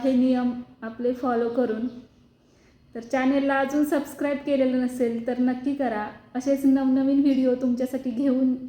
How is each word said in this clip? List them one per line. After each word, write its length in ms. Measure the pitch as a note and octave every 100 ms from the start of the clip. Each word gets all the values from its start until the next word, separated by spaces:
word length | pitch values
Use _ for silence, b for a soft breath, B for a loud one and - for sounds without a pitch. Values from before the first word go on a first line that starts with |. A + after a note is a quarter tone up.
हे 120 | C4+ B3+
नियम 460 | B3+ B3 B3 B3 - -
आपले 320 | A3+ A3+ A#3+
फॉलो 360 | B3 B3+ A#3 A#3
करून. 380 | C4 A#3 A3 B3 - - _ _ _ b b b b _ A3+
तर 40 |
चॅनेलला 600 | A3+ C4+ C4 C#4 C#4 C4+
अजून 260 | C4+ D4 D4
सबस्क्राईब 520 | D4 - - C#4+ C#4 D4
केलेलं 320 | C#4 C4 B3+
नसेल 500 | B3 - A#3 A3+ B3+
तर 120 | B3
नक्की 360 | B3+ B3 C#4+ C#4
करा. 320 | B3 G#3+ G#3 - - B3+
असेच 300 | C4+ C#4 C4+
नवनवीन 540 | C4+ C4 C4 C4+ C#4
व्हिडिओ 340 | C#4+ C4 C4 B3+
तुमच्यासाठी 560 | C4 A#3+ C4 C4 B3+
घेऊन 440 | A3+ C#4 B3+ C4 B3+